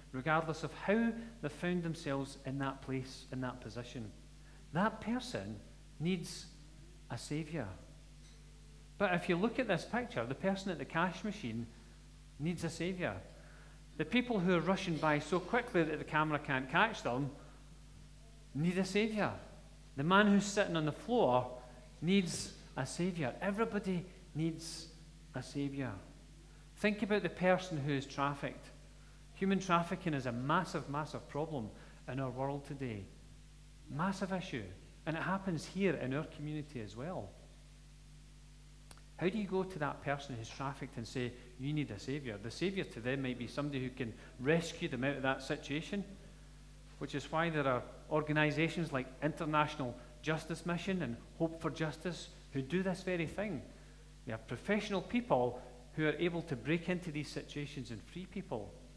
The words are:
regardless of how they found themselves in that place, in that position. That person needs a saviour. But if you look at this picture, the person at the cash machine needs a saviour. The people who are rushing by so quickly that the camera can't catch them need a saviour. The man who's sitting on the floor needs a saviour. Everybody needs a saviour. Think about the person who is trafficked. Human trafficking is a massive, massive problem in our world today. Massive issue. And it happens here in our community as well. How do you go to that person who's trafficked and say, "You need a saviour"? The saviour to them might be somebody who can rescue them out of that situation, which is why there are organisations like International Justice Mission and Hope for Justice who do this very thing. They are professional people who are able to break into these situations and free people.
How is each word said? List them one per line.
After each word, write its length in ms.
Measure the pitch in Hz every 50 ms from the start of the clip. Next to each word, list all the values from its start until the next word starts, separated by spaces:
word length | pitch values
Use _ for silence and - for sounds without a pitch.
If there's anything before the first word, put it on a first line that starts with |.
| - -
regardless 520 | - 131 127 160 156 160 160 160 151 - -
of 80 | 143 -
how 380 | - - 190 208 226 233 233 220 - - - - -
they 80 | - 143
found 340 | - - 180 175 180 180
themselves 560 | 165 165 156 - - 147 139 139 135 135 - - -
in 140 | 139 135 139
that 240 | 139 135 131 -
place, 440 | - - 131 131 127 - - - - -
in 80 | 127 127
that 200 | 127 123 120 -
position. 520 | - 113 101 120 117 - - 127 110 98 - - - - - - - - - - - -
That 280 | - 165 202 220 - -
person 600 | - 208 240 247 - - - 107 98 104 110 101 - - - - - - - -
needs 480 | 151 175 190 170 156 - - - - - - - - - - - - - - - - -
a 60 | 123
saviour. 520 | 120 - - 147 156 160 151 165 151 113 95 90 - - - - - - - - - - - - - - - - - - - - - - - - -
But 160 | 202 185 175
if 140 | 170 - -
you 80 | 175
look 220 | 170 202 233 233 -
at 80 | 254
this 180 | 214 180 165 -
picture, 420 | - - 240 247 - - 131 117
the 80 | 120 135
person 360 | - - 190 196 190 - 202
at 80 | 175 143
the 60 | 135
cash 400 | - - 165 175 180 170 - -
machine 420 | 214 - - - 113 110 117 117 - - - - - - - - - - - - - - -
needs 260 | 143 175 180 - 165
a 60 | 165
saviour. 500 | - - 165 185 185 180 165 113 98 95 - - - - - - - - - - - - - - -
The 80 | - 156
people 360 | - 233 247 240 247 233 196
who 140 | 170 185 180
are 60 | 170
rushing 380 | 156 180 190 185 - 175 160 143
by 200 | 156 156 147 147
so 200 | 147 - 185 175
quickly 420 | 175 - 233 247 226 - - 175 160
that 140 | 151 151 143
the 60 | 139
camera 340 | - 165 151 156 156 147 143
can't 300 | - - 139 131 135 127
catch 340 | 165 175 208 226 196 -
them 320 | - 131 120 131 143 131 - - - - - - - - - - - - - - - - - - - - - - - - -
need 240 | 135 160 175 175 185
a 60 | 185
saviour. 540 | - 196 208 220 214 220 208 180 123 101 101 - - - - - - - - - - -
The 60 | 135
man 240 | 143 170 190 202 214
who's 180 | 202 202 196 -
sitting 320 | - - 208 190 180 165
on 100 | 160 151
the 60 | 151
floor 680 | 143 - - - 247 233 175 127 123 127 123 - - - - - - - - - - -
needs 540 | 151 170 196 202 180 160 - - - - - - - - -
a 100 | 127 131
saviour. 480 | - - - 175 190 170 165 143 120 - -
Everybody 680 | 180 196 202 214 226 - 202 208 - 190 185 175 - - - - - - -
needs 540 | 147 160 165 147 - - - - - - - - - - - - - - - -
a 80 | 127
saviour. 520 | 123 - - 143 143 139 135 139 135 117 101 92 - - - - - - - - - - - - - - -
Think 260 | - - 214 208 -
about 200 | 233 196 214 202
the 60 | 175 165
person 500 | - - 175 185 185 180 - - 165 143
who 140 | 135 151
is 140 | 143 135 139
trafficked. 640 | - - 147 139 143 143 - 151 127 - - - - - - - - - - - - - - - - -
Human 260 | - 190 190 196 185
trafficking 540 | 190 - 170 170 170 - 190 175 - 170 147
is 120 | 135 120
a 60 | 127
massive, 560 | 117 120 127 143 160 185 165 - - 156 - 139
massive 400 | 139 147 156 - - 117 - -
problem 420 | - 143 156 160 156 131 107 98 - - - - - - - -
in 100 | 127 135
our 100 | 135 127
world 340 | 117 127 135 139 143 143 139
today. 400 | - 147 135 135 120 110 101 98 - - - - - - - - - - - - - - - - -
Massive 420 | 131 147 175 196 190 - 208 175
issue. 320 | 190 180 - - 147 120 101 90 92 - - - - - -
And 120 | - 156
it 60 | 160
happens 440 | 135 160 190 190 190 190 165 143 -
here 280 | - - 185 196 180 139
in 200 | 127 127 131 135
our 100 | 147 156
community 560 | - - - 147 151 151 156 139 - - 120
as 160 | 107 98 98
well. 340 | 113 135 175 185 131 101 92 - - - - - - - - - - - - - - - - - - - - - - - - - - - - - - - - - - - - - -
How 100 | 160 190
do 100 | 226 220
you 80 | 202
go 160 | 175 185 190
to 160 | 180 185 - 151
that 240 | 147 139 139 -
person 320 | - 143 143 143 - - 131
who's 120 | 113 113 -
trafficked 480 | - - 135 139 135 - 143 123 -
and 100 | 127 113
say, 260 | - - 131 123 120 117 - - - - -
"You 160 | 131 143 151
need 160 | 151 139 113
a 80 | 107 98
saviour"? 400 | - 131 135 151 135 120 104 98
The 120 | 107 117
saviour 340 | - - 165 202 190 190 151
to 140 | - - 120
them 220 | 110 123 135 139
might 160 | 131 127 123 120
be 80 | 120
somebody 360 | - - 147 143 147 139 127
who 80 | 131 127
can 240 | 123 - 127 113 - - - - - -
rescue 500 | 123 139 165 165 165 - - - 170 156
them 160 | 131 120 131
out 120 | 143 143
of 60 | 131
that 200 | 127 135 135 -
situation, 600 | - - 151 147 - - 139 156 170 - 202 202 185 - - - - - - - - - - - - - - - - - - -
which 160 | 147 139 -
is 160 | 139 131 -
why 200 | 160 160 165 170
there 160 | 156 151 139
are 160 | 135 127 120 - - - - - -
organisations 840 | 151 156 151 151 151 151 151 151 139 147 160 160 - 180 160 147
like 140 | 143 131 127 - - -
International 720 | 143 151 156 - 170 151 156 151 151 147 - - 135 120 - - - - - -
Justice 420 | - 151 160 151 - - 165 - -
Mission 380 | 170 170 165 - 196 190 180
and 160 | 151 117 117 - - - - -
Hope 220 | 165 160 - -
for 100 | - 156
Justice 600 | 135 - 160 156 143 - - 180 160 - - - - - - -
who 100 | - 139
do 200 | 131 127 165 185
this 200 | 185 190 175 -
very 240 | - 185 180 170 160
thing. 360 | 143 - - 208 214 165 117 - - - - - - - - - - - - -
They 80 | -
are 60 | 113 113
professional 640 | - - 123 117 - 196 208 214 - - 196 185
people 600 | - - - 247 240 - 151 127 123 123 - - - - - - - - -
who 120 | 156 156
are 100 | 151 147
able 260 | 151 170 175 170 170
to 140 | 165 - 139
break 320 | 113 110 139 165 170 165 -
into 240 | 180 170 - 165
these 160 | 147 151 139 -
situations 640 | - 147 - - - 147 143 139 - 139 120 113
and 120 | 117 101
free 240 | - - - 175 185
people. 460 | - - 202 156 - 131 110 101 98 - - - - -